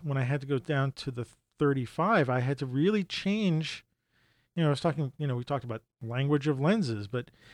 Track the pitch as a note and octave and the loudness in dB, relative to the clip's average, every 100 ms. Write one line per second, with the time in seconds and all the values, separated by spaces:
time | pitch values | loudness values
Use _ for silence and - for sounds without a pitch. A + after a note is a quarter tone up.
0 | D#3 C3+ B2+ C#3+ C3+ C#3 - C#3+ C3+ - | -4 -2 0 -2 0 -2 0 0 0 -2
1 | C3+ B2 A#2 _ _ - C#3+ C3+ A#2 - | -8 -8 -8 _ _ 0 2 2 -2 -2
2 | F#3+ G#3+ C3 B2+ B2+ C#3 C3+ C3 F3 G#3+ | 2 4 4 2 0 -2 -2 0 2 2
3 | F#3 - F#3+ G#3+ G3 D#3+ D3+ - _ _ | -2 -4 -2 0 2 0 -2 -10 _ _
4 | _ _ _ _ _ E3+ D#3 C#3 E3+ C#3+ | _ _ _ _ _ 0 2 2 0 0
5 | C3+ - D3 B2 B2 C#3 A#2+ A2+ _ - | -4 -4 -4 -4 -2 -4 -4 -10 _ -14
6 | A2+ B2 C#3 D3 D3 C3+ D3+ A3+ C3+ G#2+ | -6 -2 2 2 2 2 2 2 0 -2
7 | G2+ B2 B2+ _ - | -4 -8 -8 _ -20